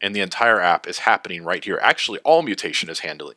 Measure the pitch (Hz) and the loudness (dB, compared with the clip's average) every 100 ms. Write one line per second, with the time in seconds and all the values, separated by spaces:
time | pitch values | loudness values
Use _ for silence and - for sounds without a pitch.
0 | 101 101 92 - 117 107 90 85 - - | -4 -2 -2 2 4 4 4 2 0 -2
1 | 117 101 92 87 85 90 104 87 123 151 | 0 0 -2 -8 -6 -4 -4 0 2 2
2 | - 101 - 165 143 95 90 - 82 82 | -2 -2 2 2 2 -4 -4 -4 -4 -8
3 | 82 76 71 | -8 -10 -14